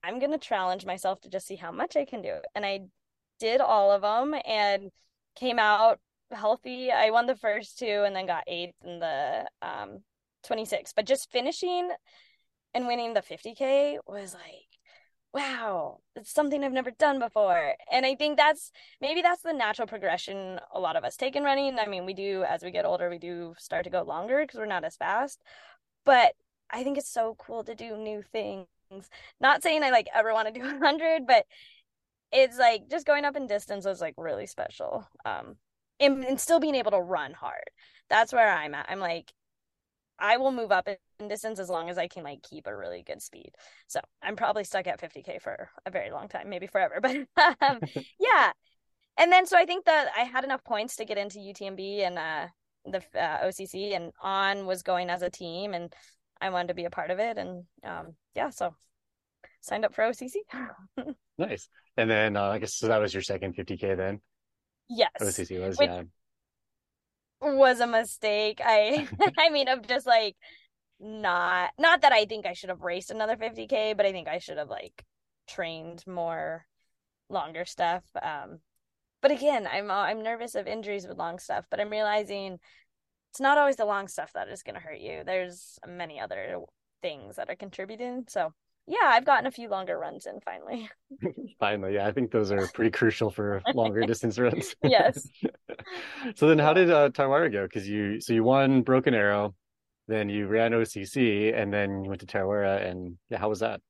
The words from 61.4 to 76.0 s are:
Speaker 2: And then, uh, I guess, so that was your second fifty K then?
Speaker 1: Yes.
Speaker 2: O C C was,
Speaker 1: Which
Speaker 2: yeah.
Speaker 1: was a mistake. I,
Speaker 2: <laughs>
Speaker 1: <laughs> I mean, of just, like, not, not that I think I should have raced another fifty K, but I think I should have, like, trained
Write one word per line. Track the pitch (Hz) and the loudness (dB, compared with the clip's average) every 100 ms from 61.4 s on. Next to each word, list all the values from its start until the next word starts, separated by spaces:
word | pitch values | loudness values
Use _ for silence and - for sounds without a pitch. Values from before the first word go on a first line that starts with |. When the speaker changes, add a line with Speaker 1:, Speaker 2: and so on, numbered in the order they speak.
| 185 104 - _ _ - | -6 -6 -10 _ _ 0
Speaker 2:
And | 113 | 2
then, | 110 110 101 | 4 2 2
uh, | 101 | 0
I | 107 | -2
guess, | 107 | -4
so | - 110 | -4 2
that | 110 | 2
was | 104 | 2
your | 95 | -2
second | - 98 98 | -4 -4 -6
fifty | 87 92 95 | -8 -8 -4
K | 101 | -2
then? | 92 92 101 _ _ _ _ _ _ _ | -2 -2 -6 _ _ _ _ _ _ _
Speaker 1:
Yes. | 226 202 - | 0 0 0
Speaker 2:
O | 104 | -4
C | 98 90 | -4 -6
C | 92 | -4
was, | 92 92 | -4 0
Speaker 1:
Which | 285 | 0
Speaker 2:
yeah. | 90 85 _ _ _ _ _ _ _ _ _ _ _ _ _ | 0 -10 _ _ _ _ _ _ _ _ _ _ _ _ _
Speaker 1:
was | 294 269 269 247 | 0 6 8 8
a | 240 | 2
mistake. | 226 226 - 220 208 214 208 | 2 0 -4 0 2 0 0
I, | - 220 214 302 285 - | 4 6 6 2 -2 2
Speaker 2:
<laughs> | - | 2
Speaker 1:
<laughs> | - | 4
I | 330 | 2
mean, | 294 269 | 4 0
of | 262 208 | 0 0
just, | 247 254 | -2 4
like, | 233 214 - - - _ _ _ _ | 4 4 -8 -20 -20 _ _ _ _
not, | 208 214 202 175 175 180 180 - | -14 -4 0 2 2 0 0 2
not | 320 330 | 4 8
that | 285 | 8
I | 240 208 | 6 4
think | 220 196 | -2 -6
I | |
should | 180 190 | -8 -8
have | 180 | -6
raced | 180 180 190 | -4 -6 -6
another | 220 214 220 | -6 -4 -2
fifty | 220 226 220 | -4 -8 -2
K, | 247 214 | 0 0
but | 208 | 2
I | 196 | 2
think | 190 156 | 0 -6
I | 165 | -8
should | - 151 | -8 -10
have, | 147 | -8
like, | 107 - - - _ _ _ _ | -8 -12 -18 -20 _ _ _ _
trained | - 170 165 160 170 | -8 -8 -8 -12 -16